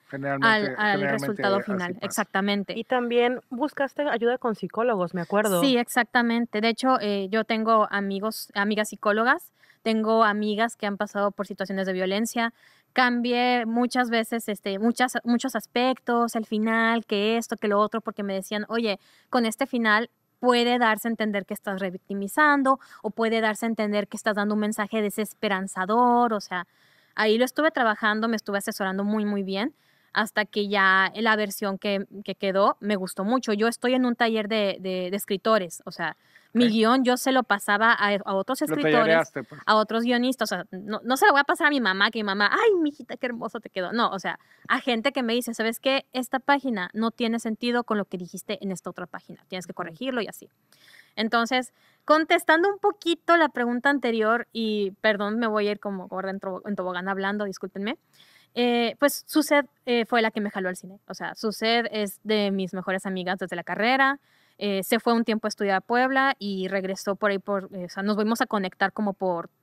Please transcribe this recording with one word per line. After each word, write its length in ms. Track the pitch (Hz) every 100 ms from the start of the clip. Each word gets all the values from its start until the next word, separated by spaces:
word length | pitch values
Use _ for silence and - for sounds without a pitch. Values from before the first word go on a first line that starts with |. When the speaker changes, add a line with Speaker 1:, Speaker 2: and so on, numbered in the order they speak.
| -
Speaker 1:
generalmente, 360 | 139 139 139 226
Speaker 2:
al, 140 | 214
al 280 | 202 214 208
Speaker 1:
generalmente 200 | 196 190
Speaker 2:
resultado 440 | 220 - 202 202 196
Speaker 1:
así 80 | 208
Speaker 2:
final. 240 | 190 175
Speaker 1:
pasa. 120 | 185 202
Speaker 2:
Exactamente. 680 | - 202 196 202 202 190 226
Speaker 3:
Y 80 |
también 560 | 226 254 240 240 240 254 -
buscaste 520 | 240 294 - 269 - 294
ayuda 300 | 233 233 254
con 160 | 240 214
psicólogos, 580 | 180 - 240 208 175
me 60 | 180
acuerdo. 400 | 170 202 214 180
Speaker 2:
Sí, 160 | 269 240
exactamente. 840 | 240 - 220 247 233 233 233 214
De 60 | 226
hecho, 300 | 226 262 254
eh, 280 | 208 202 190
yo 140 | 220
tengo 420 | - 220 220 220 208
amigos, 580 | 202 196 196 214 - -
amigas 340 | 208 202 214 208
psicólogas, 640 | 208 208 214 233 311 - _ _ _
tengo 420 | 226 220 220 226
amigas 500 | 220 208 214 208 233 -
que 100 | 208
han 100 | 202
pasado 340 | 208 202 202
por 160 | 196 196
situaciones 400 | 202 190 190 190
de 60 |
violencia. 600 | 185 185 196 226 240 233 - _ _ _
Cambié 720 | - 247 240 240 240 247 247 226
muchas 420 | 233 247 254 247
veces, 400 | 226 226 233 226
este, 300 | 202 202 196
muchas, 400 | 226 233 254 -
muchos 300 | 233 240 262
aspectos, 800 | 220 - 240 254 262 - 240 233
el 120 | 233 214
final, 580 | 214 220 226 226 233
que 320 | - 208 214 226
esto, 200 | 226 220
que 100 | 214
lo 100 | 202
otro, 220 | 214 226
porque 220 | 226 214
me 120 | 202
decían, 300 | 190 185 208 208
"Oye, 300 | 226 226 190 _ _ -
con 140 | 247 226
este 200 | - 269
final 420 | 247 226 208 233 _ _ -
puede 380 | 247 240 240 247
darse 300 | 233 214 233
a 20 |
entender 360 | 226 214 202 190
que 80 |
estás 260 | 208 - 190
revictimizando 1000 | 190 185 - 196 196 - 302 285 262 262 - -
o 60 | 214
puede 300 | - 226 226
darse 240 | 220 208
a 40 | 233
entender 380 | 226 208 208 208
que 80 | 214
estás 180 | 226 208
dando 180 | 208
un 60 | 208
mensaje 400 | 214 214 202 226
desesperanzador", 1300 | 208 208 208 - 214 190 190 190 185 226 247 240 240
o 80 | 208
sea, 260 | - 180 170 _ _ _ _
ahí 240 | - 220 220
lo 60 |
estuve 260 | 254 - 311
trabajando, 580 | 302 233 214 220 214 226
me 80 | 214
estuve 220 | - 196
asesorando 460 | 208 208 190 190
muy, 200 | 202 214
muy 180 | 208 202
bien, 320 | 190 190 262 - _ _ _
hasta 320 | - 214 -
que 240 | 208 214 202
ya 440 | 202 190 190 190 208
la 180 | 226
versión 420 | 214 208 - 202 190
que, 300 | 208 196 196 196
que 120 | 202 190
quedó 400 | 196 190 220 302
me 160 | 202
gustó 300 | 202 185 -
mucho. 280 | 196 254 240
Yo 140 | 208 226
estoy 280 | - 247
en 100 | 254 247
un 80 |
taller 320 | 233 233 220 208
de, 280 | 220 202 -
de, 300 | 185 185 180
de 60 | 202
escritores, 680 | - 196 226 220 175 - -
o 40 |
sea, 260 | - 165 - _ _ _
mi 140 | 226 240
Speaker 1:
Ok. 40 |
Speaker 2:
guión 340 | 220 220 262
yo 120 | 247 247
se 160 | 269
lo 100 | 262
pasaba 500 | 247 202 - 202 226 226
a, 160 | 202 202
a 100 | 202
otros 260 | 196 196 269
Speaker 1:
Lo 60 | 294
Speaker 2:
escritores, 280 | 214 156 151
Speaker 1:
tallereaste, 420 | 160 165 151 143
pues. 180 | 117 151 -
Speaker 2:
a 80 |
otros 300 | 214 214 226
guionistas, 480 | 233 240 247 254 214
o 20 |
sea, 100 | 185 -
no, 300 | 185 196 214
no 140 | 226 269
se 100 | 392
lo 60 |
voy 80 | 277
a 40 |
pasar 220 | 277 330 311
a 40 |
mi 100 | 294
mamá, 320 | 208 190 214
que 80 | 226
mi 20 |
mamá, 240 | 208 202 202
"Ay, 220 | 370 453 381
mijita, 360 | 302 285 240 -
qué 100 | 240
hermoso 320 | 233 233 233
te 120 | -
quedó". 220 | 190 180
No, 160 | 226 214
o 100 | 196
sea, 180 | 180 - _ _ -
a 100 | 247
gente 320 | 262 226 277
que 140 | 269
me 80 | 233
dice, 200 | 240 247
"¿Sabes 280 | 226 226 226
qué? 260 | 262 269 -
Esta 260 | 254 247 262
página 520 | - 277 262 208 180
no 180 | 208 226
tiene 300 | - 226 233
sentido 420 | 233 220 240 247
con 160 | 233 214
lo 60 |
que 140 | 190 185
dijiste 400 | 175 190 - 208
en 80 | 196
esta 180 | 180 185
otra 160 | 180 180
página, 380 | 175 - 185 -
tienes 180 | 185 175
que 60 |
Speaker 3:
Ujú. 60 | -
Speaker 2:
corregirlo", 440 | 175 165 262 247
y 60 | -
así. 200 | - - _ _ _ _ - - -
Entonces, 560 | 220 233 233 254 247 _ _ _
contestando 640 | - 302 320 339 - 320 392
un 100 | 403
poquito 580 | 403 - 320 330 - 339
la 120 | 311
pregunta 420 | 254 240 240 277
anterior, 560 | 285 240 226 214 233 -
y 400 | 226 220 208 196 196
perdón, 400 | 220 202 208 220
me 80 | 233
voy 180 | 214 208
a 60 |
ir 80 | 208
como 260 | 208 190 190
gorda 240 | 185 190
en 80 | 190
tobo-, 240 | 196 185 214
en 80 | 196
tobogán 320 | 180 180 190
hablando, 380 | 190 196 208 202
discúlpenme, 500 | 190 190 196 208 311 _ _ _ _ _
eh, 400 | - 240 240 233 -
pues, 240 | 285 - -
Suced, 380 | 311 294 294 277 _ -
eh, 180 | 240 220
fue 160 | 240
la 80 | 220
que 100 | 220
me 100 | 202
jaló 180 | 208 185
al 80 | 185
cine. 240 | 185 202 -
O 60 |
sea, 200 | 196 175
Suced 520 | - 226 196 220 233 226
es 300 | 220 208 -
de 300 | 208 214 202
mis 200 | 190 180
mejores 320 | 185 180 185 196
amigas 340 | 185 180 185
desde 160 | 185 175
la 80 |
carrera, 560 | 170 180 226 262 269 277 _ _ _ -
eh, 260 | 202 196
se 160 | 185 233
fue 120 | -
un 100 | 233
tiempo 240 | 233 214 214
a 20 |
estudiar 240 | - 202
a 60 | 190
Puebla 560 | - 240 262 269 269 269
y 300 | 202 190 185
regresó 480 | 196 190 190 - 190
por 160 | 208
ahí 80 | 196
por, 280 | 196 196 190
eh, 140 | 190 180
o 20 |
sea, 160 | 190
nos 100 | 196
volvimos 260 | 208 214 233
a 60 | 254
conectar 460 | 214 185 - 196
como 200 | - 208
por 380 | 190 185 170 165 _